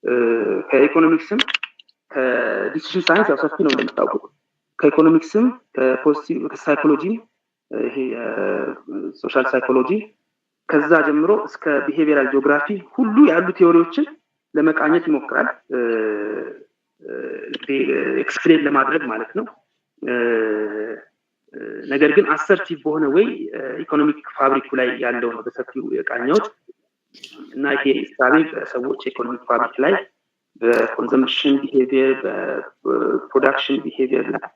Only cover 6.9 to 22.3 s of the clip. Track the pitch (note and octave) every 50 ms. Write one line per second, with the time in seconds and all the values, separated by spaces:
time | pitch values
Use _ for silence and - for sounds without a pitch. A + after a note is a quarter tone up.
6.9 | D3 D3 D#3+ F#3 A3+ A#3 - _ _ _ _ _ _ _ _ _ A2 A2+ A#2 A#2+
7.9 | A#2+ C#3 C3 B2+ A2+ A#2 A#2 A2+ A2 G#2+ G2 G2 G2 - C2+ - - - _ -
8.9 | - G2+ - - - - - - - C3+ B2 B2+ C3+ B2+ B2 - B2+ C3 B2+ D#3
9.9 | F#3+ G#3+ G#3 - _ _ _ _ _ _ _ _ _ _ _ - - D3 D3+ D#3
10.9 | E3+ D#3+ D3 D3+ D3 D3+ D#3 F3+ G#3 G#3 G#3+ G#3+ - - - D#3+ D3 C#3 C#3 D3+
11.9 | D3+ E3 D#3 D3+ D3+ C#3+ C3 C#3 C3+ C#3 C3+ C#3+ D3 D3 D3 - G#3+ F#3+ - -
12.9 | - - B3+ A3 G#3+ A#3+ D4+ - D#3+ E3 F#3 F#3 F#3 - F#3 E3+ E3+ E3 E3+ E3
13.9 | - C#4+ D4+ - - _ _ _ _ _ _ _ _ D#3 D3+ D#3+ D#3 D3+ D3+ D3+
14.9 | D#3+ F3 E3+ D#3+ D3+ C3+ - - A#2 C#3 - - - - _ _ - B2 A#2+ A#2
15.9 | A2+ A2+ A2 A2 G#2+ G#2 G#2 G#2+ G#2+ G2 A2 - - - - _ _ _ _ _
16.9 | _ _ - - - B1+ - - - - - - C#3+ - - - C3+ C3+ C3 -
17.9 | C3+ C3+ C3+ C3 C3 C3 D3+ - - G3 - - D#3+ D3+ D3 C#3+ C#3 C#3 C3+ C#3
18.9 | D3+ - - B2+ A2 A2 A2+ - - G3 - A3 - _ _ _ _ _ _ _
19.9 | _ _ - B2 B2 B2 A#2+ A#2+ A#2 A2+ A2 A2 G#2+ G#2+ G#2+ G#2 G#2 G#2+ G#2+ A2+
20.9 | A2 A2 - _ _ _ _ _ _ _ _ _ - - - - - - - -
21.9 | C#3 C#3 D3+ D3+ - G3+ F#3+ C#3+